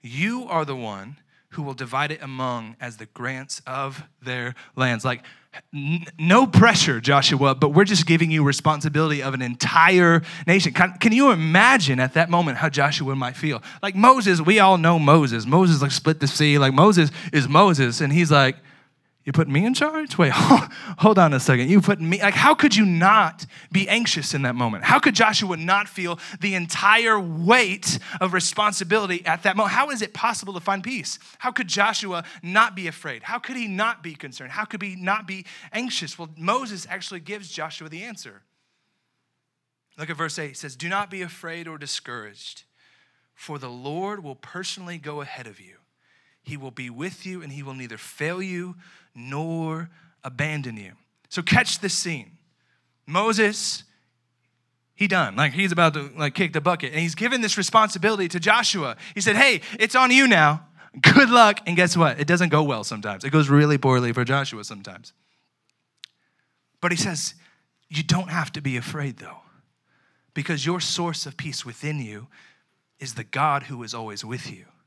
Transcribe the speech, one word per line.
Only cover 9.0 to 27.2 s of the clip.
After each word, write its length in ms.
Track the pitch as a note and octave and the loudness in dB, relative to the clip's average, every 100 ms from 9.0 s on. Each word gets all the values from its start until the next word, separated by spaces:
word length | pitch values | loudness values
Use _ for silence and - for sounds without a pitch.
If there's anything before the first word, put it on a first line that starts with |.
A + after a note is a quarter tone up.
| D#3 D3 | 0 -2
of 100 | C3+ | -4
an 80 | C3 | -4
entire 800 | B2 A#2+ - E3 E3 F#3 E3+ E3 E3 - - | -6 -4 0 6 8 8 6 6 2 -8 0
nation." 280 | F#3+ E3 | 2 2
Can, 220 | B2+ F3+ F3+ | 2 0 2
can 120 | A3+ | 2
you 200 | A3+ C#4 | 4 4
imagine 680 | F#3 D#3+ F3 A#3 C4+ C#3+ B2+ | 4 2 4 6 4 2 0
at 140 | C3 | 0
that 160 | D#3+ E3+ | 0 2
moment 300 | F3 E3 A#2+ | 2 0 -2
how 100 | D#3 | -2
Joshua 460 | C#3+ C#3+ C#3+ C#3 C3+ | 0 0 0 -4 -4
might 220 | B2+ B2+ | -6 -6
feel? 260 | D#3 A#2 - - | -6 -6 -10 -8
Like, 140 | G3+ F#3+ | -6 4
Moses, 460 | A#3 C4 G3+ F3 | 6 6 4 2
we 180 | D#3+ G#3+ | 4 6
all 180 | F#3+ F#3 | 6 6
know 220 | E3 E3+ | 4 4
Moses. 480 | C#3+ D#3+ C3+ A2+ A2 | 6 6 6 -2 2
Moses, 340 | D#3+ F3+ D3+ | 4 6 4
like, 100 | C#3 | 2
split 280 | - - D#3 | 0 0 0
the 80 | C#3+ | -2
sea. 320 | - D3+ D3 | 2 4 4
Like, 140 | C3+ | 4
Moses 360 | C3+ G3 F3+ D3+ - E3 | 6 6 6 2 0 -4
is 160 | D3+ B2 | -2 2
Moses, 520 | D3+ G3+ D3+ B2+ A#2+ | 4 6 4 0 0
and 140 | D3 | 0
he's 160 | D3+ E3 | 2 4
like, 280 | D3 C3+ C3+ _ _ _ _ _ _ - | 4 4 0 _ _ _ _ _ _ -2
you 60 | |
put 160 | C#3+ D#3 | 0 2
me 160 | C#3+ | 2
in 100 | G#3+ | 0
charge? 440 | B3+ D4+ D#4 D4+ - | 0 0 -2 -6 2
Wait, 160 | D#3 | 2
<laughs> 20 | - | 4
hold 840 | D3+ C4+ - - - - G#3 G3 | 6 6 4 -12 -16 2 4 6
on 160 | E3 | 6
a 60 | C3+ | 4
second. 300 | - B2+ C3 | 2 2 6
You 100 | G3+ | 4
put 220 | F#3+ G3 | 4 0
me, 200 | D#3+ G3 | 0 0
like, 120 | G3+ | 0
how 200 | G3+ C#4+ | 4 4
could 220 | D#4 D4+ G#3 | 6 4 4
you 100 | G3+ | 2
not 600 | E3+ F#3 A3 E3+ E3+ - - - | 4 4 4 2 -4 -20 -20 -4
be 160 | F#3+ E3+ | -4 0
anxious 460 | A3 A#3 E3 C#3 | -2 0 -4 -4
in 80 | D3 | -4
that 120 | C3+ | -4
moment? 300 | B2 A#2+ G2+ | -2 -4 -4
How 160 | G#2+ C4+ | 0 2
could 160 | D4 G3+ | 2 2
Joshua 400 | A3 G#3+ G3+ E3 | 2 0 -4 -6
not 320 | E3 G3 G3+ | -2 -2 -2
feel 320 | - F3 E3+ - G3+ | -8 -8 -8 -12 -8
the 140 | G3+ F#3+ | -4 -4
entire 640 | E3+ - G3+ A3 A#3 | -6 0 2 4 4
weight 840 | G#3+ | 0